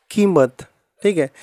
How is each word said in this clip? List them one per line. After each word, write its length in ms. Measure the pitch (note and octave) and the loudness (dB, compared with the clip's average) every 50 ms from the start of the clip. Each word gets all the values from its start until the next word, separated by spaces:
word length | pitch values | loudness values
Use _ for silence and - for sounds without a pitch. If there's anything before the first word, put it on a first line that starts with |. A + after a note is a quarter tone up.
| _ _ | _ _
कीमत, 560 | - G#3 G3+ G3+ F3+ D3 C3 B2 - - - _ _ _ _ _ _ _ - | -2 0 0 2 2 2 2 0 -2 -10 -20 _ _ _ _ _ _ _ -4
ठीक 160 | G3+ G3 E3 | -4 -2 -2
है। 120 | C#3+ C3 _ _ | -4 -6 _ _